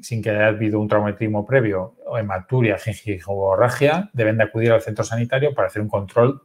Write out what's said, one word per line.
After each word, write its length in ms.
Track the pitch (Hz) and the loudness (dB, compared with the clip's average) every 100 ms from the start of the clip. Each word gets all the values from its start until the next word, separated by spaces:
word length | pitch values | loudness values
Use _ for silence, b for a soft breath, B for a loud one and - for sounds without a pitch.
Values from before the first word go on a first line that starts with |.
sin 220 | - 113 | -8 -6
que 80 | 107 | -2
haya 160 | 104 107 | 2 2
habido 320 | 104 110 107 | 2 0 0
un 80 | 104 | 2
traumatismo 580 | 107 104 101 110 104 104 | 2 0 -2 -2 -2 0
previo, 500 | 135 110 95 92 - - | 2 2 0 -4 -10 -8
o 100 | 123 | -6
hematuria, 640 | 101 95 - 127 113 95 | -4 -6 -4 0 0 0
gingivorragia, 1300 | - 98 104 95 95 101 98 95 120 127 143 160 202 | -4 -10 -8 -8 -6 -4 0 2 2 2 2 2 -2
deben 240 | 123 110 110 | -2 0 2
de 80 | 107 | 0
acudir 260 | 113 113 | 0 2
al 100 | 113 | 2
centro 220 | 113 107 | 2 -6
sanitario 500 | 107 113 117 131 147 | -4 -4 -2 0 0
para 140 | 123 95 | 0 -2
hacer 160 | 104 | -2
un 60 | 107 | -4
control 520 | 104 98 120 123 139 | -4 -2 2 2 2